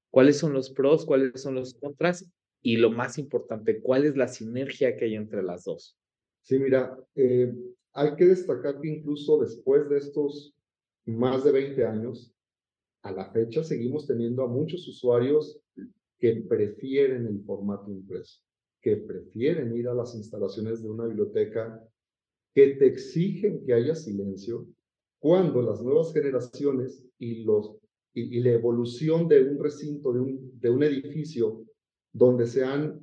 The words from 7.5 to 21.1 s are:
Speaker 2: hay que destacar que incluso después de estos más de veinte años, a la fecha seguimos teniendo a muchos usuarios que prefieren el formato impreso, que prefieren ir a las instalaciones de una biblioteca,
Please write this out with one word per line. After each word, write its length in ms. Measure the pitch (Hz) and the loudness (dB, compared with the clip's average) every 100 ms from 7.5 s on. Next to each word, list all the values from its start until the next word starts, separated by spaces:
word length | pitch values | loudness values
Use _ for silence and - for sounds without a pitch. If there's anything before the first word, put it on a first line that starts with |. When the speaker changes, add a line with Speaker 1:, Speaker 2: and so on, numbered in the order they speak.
| - - - _ | -2 -14 -18 _
Speaker 2:
hay 240 | 139 147 156 | -2 -2 4
que 100 | 180 | 6
destacar 540 | 180 - 123 143 135 | 6 2 -4 -4 -6
que 80 | 156 | -8
incluso 500 | 151 147 147 - 151 | -8 -6 -6 2 2
después 480 | 107 - 131 143 143 | 2 -2 2 4 4
de 80 | 143 | 0
estos 580 | 143 151 143 147 - _ _ _ _ _ - | -2 -4 -4 -6 -16 _ _ _ _ _ -8
más 380 | 113 127 131 | -2 0 2
de 80 | 143 | 4
veinte 340 | 135 139 135 113 | 4 0 -2 -2
años, 480 | 110 120 120 - _ _ _ _ _ _ _ | -2 -6 -10 -18 _ _ _ _ _ _ _
a 100 | 101 | -12
la 180 | 95 98 | -10 -4
fecha 320 | 113 117 156 160 | -2 -2 -2 -4
seguimos 420 | 117 120 151 - | -4 -4 -6 -4
teniendo 360 | 117 117 127 | -2 -2 -2
a 40 | 127 | -2
muchos 400 | 123 160 175 - | -2 -4 -6 -12
usuarios 720 | - 123 120 131 151 - - _ - - _ _ _ | -4 0 2 2 0 0 -10 _ -18 -18 _ _ _
que 200 | 117 107 - | 0 0 -2
prefieren 800 | 110 101 - 135 139 131 127 113 | -2 -2 -4 -4 0 2 0 -4
el 160 | 101 | -6
formato 480 | 101 98 101 98 104 | -8 -6 -6 -6 -10
impreso, 480 | 95 98 - - _ _ _ _ _ | -14 -12 -14 -14 _ _ _ _ _
que 140 | 110 104 | -2 -2
prefieren 800 | - 92 - 113 139 170 117 117 | -4 -12 -12 -2 0 0 -2 -4
ir 140 | 123 | -4
a 40 | |
las 220 | 123 113 113 | -4 -6 -10
instalaciones 680 | 104 104 98 113 110 113 | -12 -6 -6 -4 -6 -6
de 80 | 110 | -8
una 160 | 110 | -8
biblioteca, 800 | 117 | -6